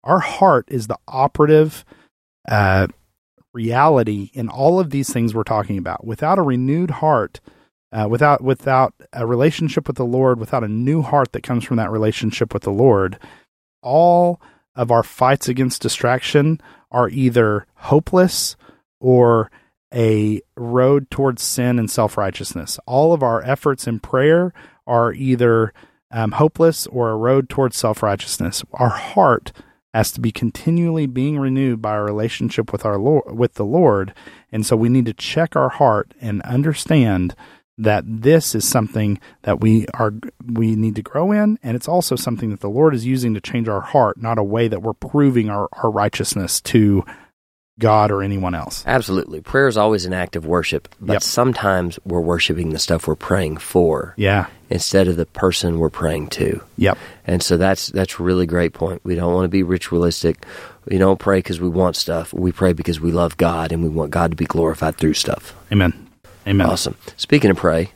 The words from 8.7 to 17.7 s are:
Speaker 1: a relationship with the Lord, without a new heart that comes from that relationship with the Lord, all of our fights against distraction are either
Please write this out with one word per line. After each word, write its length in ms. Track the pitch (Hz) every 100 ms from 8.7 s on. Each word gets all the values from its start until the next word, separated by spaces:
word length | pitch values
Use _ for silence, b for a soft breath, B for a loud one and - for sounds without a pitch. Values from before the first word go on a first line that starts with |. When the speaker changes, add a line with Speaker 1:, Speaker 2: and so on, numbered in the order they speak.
| 131 127 _ -
Speaker 1:
a 140 | 123 117
relationship 600 | 120 151 - 160 - 147
with 80 | 131
the 80 |
Lord, 340 | 120 127 131 120
without 220 | 107 131
a 40 | 110
new 340 | 110 123 160
heart 300 | 135 147 127
that 100 | -
comes 200 | - 120
from 120 | - 120
that 120 | 101
relationship 600 | 110 107 - 110 - 113
with 80 | -
the 80 | -
Lord, 460 | 101 131 101 92 - B B B _ _ _
all 580 | 123 147 175 175 175 175 b b b -
of 140 | 120
our 120 | 117
fights 460 | - - 127 139 -
against 340 | 123 127 -
distraction 760 | - - 120 127 - 147 147 160 b b b
are 180 | 123 117
either 580 | 117 127 120 110 104 -